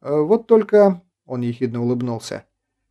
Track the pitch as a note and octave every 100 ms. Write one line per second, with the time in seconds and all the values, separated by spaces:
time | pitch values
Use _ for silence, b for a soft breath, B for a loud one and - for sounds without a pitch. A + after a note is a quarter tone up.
0 | C3+ D3+ D#3 A3+ - A3 G#3+ G#3 G3 F3+
1 | _ _ - B2 A#2+ A#2+ B2+ A#2+ A#2+ B2
2 | B2 A2+ - G2+ - _ _ _ _